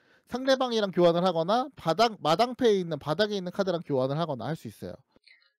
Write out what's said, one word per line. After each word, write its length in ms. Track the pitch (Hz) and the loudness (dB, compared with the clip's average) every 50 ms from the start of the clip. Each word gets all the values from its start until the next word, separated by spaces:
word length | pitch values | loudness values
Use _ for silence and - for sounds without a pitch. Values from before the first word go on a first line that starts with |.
| _ _ _ _ _ _ | _ _ _ _ _ _
상대방이랑 600 | - 247 262 269 269 254 262 247 233 220 214 196 | -10 -4 0 0 2 2 0 -2 0 -2 -2 -2
교환을 340 | 160 185 175 175 170 170 175 | 2 4 4 4 4 4 2
하거나 460 | 190 165 165 160 180 214 247 262 294 - | 2 0 0 0 0 0 0 0 -4 -8
바닥, 420 | - - - 160 175 226 240 214 - | -6 -2 -2 2 2 2 2 2 -2
마당패에 520 | 139 151 165 165 233 254 254 - 269 226 208 | 0 0 2 2 2 0 0 0 2 2 2
있는, 240 | 190 180 165 160 139 | 2 0 -4 -6 -8
바닥에 380 | - 143 151 160 214 208 208 | -4 -6 -2 -2 0 -2 -2
있는 160 | 196 180 180 | -4 -6 -6
카드랑 300 | - - 196 190 180 165 170 | -4 -4 -2 -2 -2 -4 -4
교환을 320 | - 147 127 127 131 139 156 | -2 -2 0 0 0 -2 -4
하거나 260 | 170 156 139 120 107 131 | -4 -4 -6 -8 -6 -8
할 80 | 160 | -8
수 120 | - - 113 | -8 -10 -14
있어요. 280 | - - 104 90 90 - _ _ _ _ _ _ _ _ _ _ _ _ | -14 -12 -14 -14 -14 -14 _ _ _ _ _ _ _ _ _ _ _ _